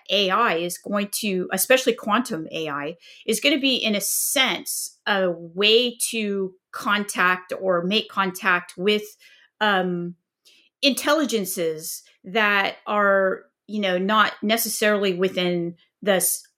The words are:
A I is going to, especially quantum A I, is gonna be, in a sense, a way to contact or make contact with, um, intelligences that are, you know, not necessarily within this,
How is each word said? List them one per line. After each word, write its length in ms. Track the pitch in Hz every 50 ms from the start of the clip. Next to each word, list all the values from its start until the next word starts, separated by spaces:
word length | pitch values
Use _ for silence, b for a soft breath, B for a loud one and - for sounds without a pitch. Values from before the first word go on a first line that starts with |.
| - -
A 200 | - 208 202 185
I 280 | 185 214 240 220 170
is 200 | 165 170 175 175
going 320 | - - - 202 202 202 202 -
to, 360 | - 233 208 185 185 180 -
especially 420 | 185 185 - - 262 254 262 247 226
quantum 540 | - - 220 202 233 247 - - 160 160 -
A 180 | - 160 160 151
I, 260 | 139 143 143 151 175 B B B B B B
is 140 | - 220 214
gonna 200 | - 285 320 262
be, 160 | 269 269 254
in 200 | - - 220 208
a 60 | 196
sense, 960 | 196 - - - - - - 277 262 226 - - - - - - - - - _ _
a 240 | - 208 190 190 180
way 680 | 170 165 170 170 165 185 208 214 220 233 247 240 233 - - -
to 420 | - 226 214 202 202 196 190 185 185 _ _ _
contact 800 | - - - 208 202 208 202 202 - 185 180 180 185 185 - - - -
or 240 | 190 190 180 170 175
make 240 | 185 208 220 -
contact 680 | - - 196 190 185 180 - - 196 180 175 175 - -
with, 260 | 185 180 208 214 208 208 - - b b b b b b b b -
um, 560 | 214 208 202 185 185 185 180 175 175 175 175 - _ _ _ _ b b b b b b _ _
intelligences 1200 | - 277 247 - - 294 294 320 294 220 226 214 190 185 - 190 170 160 156 156 165 - - - b b b b -
that 540 | 190 180 226 214 208 202 202 196 - - - _
are, 600 | - 214 208 202 202 196 196 190 185 190 - - _ _ _ _
you 140 | - 208 214
know, 160 | 196 185 180
not 360 | 180 190 196 214 220 208 - - -
necessarily 720 | - 208 220 233 - 220 - - 220 214 214 202 202 196 180
within 640 | 175 190 185 190 185 180 175 180 175 170 170 170 b b b b _
this, 460 | - 208 190 180 175 - - - - _ _